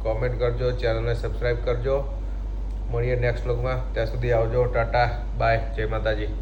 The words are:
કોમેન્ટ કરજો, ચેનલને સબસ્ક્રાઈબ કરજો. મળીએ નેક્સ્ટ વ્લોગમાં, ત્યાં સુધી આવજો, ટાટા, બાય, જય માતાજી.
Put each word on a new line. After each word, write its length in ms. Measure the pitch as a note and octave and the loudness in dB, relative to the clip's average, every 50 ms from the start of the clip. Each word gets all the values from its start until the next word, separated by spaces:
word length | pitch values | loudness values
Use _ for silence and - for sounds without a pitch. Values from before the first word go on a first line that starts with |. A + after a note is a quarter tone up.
| - | -2
કોમેન્ટ 360 | A2+ A2 A2 B2 B2 A#2+ A#2 | -2 -2 0 0 -2 0 0
કરજો, 320 | B2 B2 A#2 A2+ B2+ B2 | 0 0 0 0 0 0
ચેનલને 440 | A#2+ A#2 B2 A#2 A2+ A2+ A2+ A#2 A#2 | 0 0 0 0 0 0 0 0 -2
સબસ્ક્રાઈબ 500 | A2+ - A#2 - - A#2+ B2 A#2+ A#2 - | -2 -2 -4 -2 -2 0 0 0 0 0
કરજો. 320 | B2+ A#2+ A#2 A#2 C3+ C3+ C#3+ C#3 - - - - - - - - - - - - - - - - - | 0 0 0 0 0 0 0 0 -2 -4 -4 -4 -4 -4 -4 -4 -4 -4 -4 -4 -4 -4 -4 -4 -2
મળીએ 240 | A#2 A#2+ A#2+ B2 B2+ | -2 0 0 2 2
નેક્સ્ટ 280 | A#2+ A#2+ A#2+ A#2 - - | 2 2 0 0 0 0
વ્લોગમાં, 360 | B2 B2 A#2 A#2+ C3 B2+ B2 A#2 - - | -2 0 0 0 0 0 -2 -2 -2 -2
ત્યાં 180 | A#2 A2+ A2+ | -2 -2 0
સુધી 200 | B2+ B2 A#2+ A#2+ A#2 | 0 -2 2 2 4
આવજો, 340 | A2+ A2+ A2+ A#2 B2 B2 A#2 | 4 4 2 2 2 2 2
ટાટા, 400 | A#2 A#2+ A2+ A2 - B2 A#2+ A#2 - - - - - - | 2 2 0 2 4 4 4 4 2 -2 -4 -4 -2 2
બાય, 220 | A#2 A2+ A#2 A2+ - - - | 2 4 4 2 2 -2 -2
જય 120 | - A2 A2 | -2 -2 -2
માતાજી. 420 | A2+ A2 A2 A2 A2 A2 G#2+ G2+ G2+ - | -2 -2 0 0 0 0 -2 -4 -4 -4